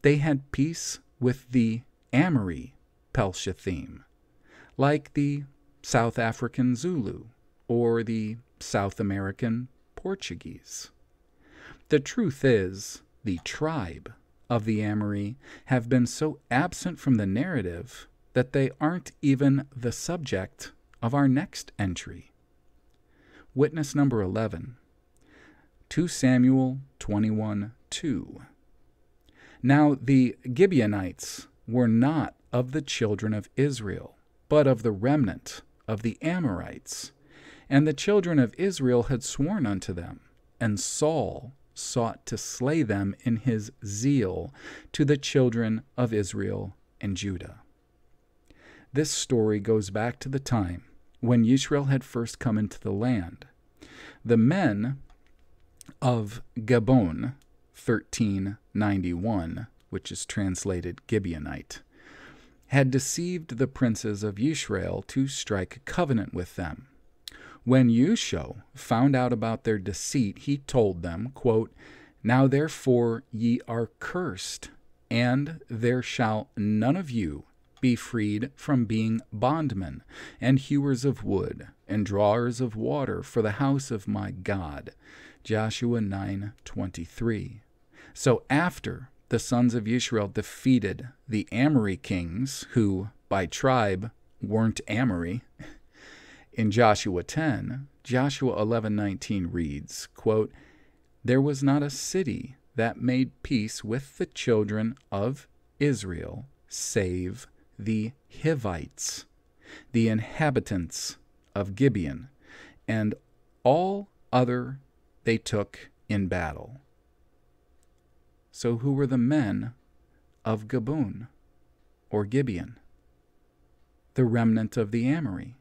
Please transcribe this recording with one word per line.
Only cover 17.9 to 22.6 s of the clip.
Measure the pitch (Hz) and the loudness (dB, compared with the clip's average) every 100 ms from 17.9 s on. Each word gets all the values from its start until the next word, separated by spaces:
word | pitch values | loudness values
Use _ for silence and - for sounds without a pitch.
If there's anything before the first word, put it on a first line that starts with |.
| - - _ _ | -18 -20 _ _
that | - 127 | -2 0
they | 139 135 - | 0 0 0
aren't | 151 175 - _ | -2 -2 -8 _
even | 147 131 139 139 139 | 2 4 6 4 0
the | 123 117 | -6 -6
subject | - - 175 139 95 95 _ - - _ _ | -6 -6 -6 -4 -4 -6 _ -20 -20 _ _
of | 117 | 0
our | 143 139 | 4 4
next | 131 190 - - - | 4 0 -12 -16 -4
entry. | 98 87 - - - _ _ _ | -4 -4 -10 -14 -18 _ _ _